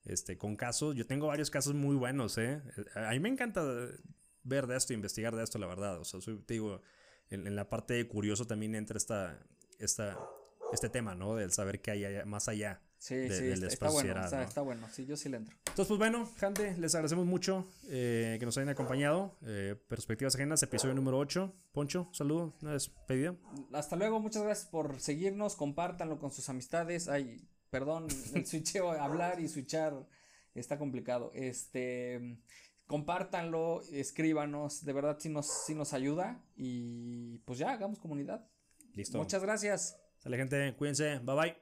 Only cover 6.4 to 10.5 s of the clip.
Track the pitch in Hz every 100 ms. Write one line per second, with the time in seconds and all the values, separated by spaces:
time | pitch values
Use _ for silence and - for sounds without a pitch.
6.4 | - 117 107 92 - - - - _ 101
7.4 | 92 101 101 113 - 120 117 107 104 104
8.4 | 117 107 107 110 107 107 - 107 90 60
9.4 | - _ _ - 107 - 104 90 - -
10.4 | -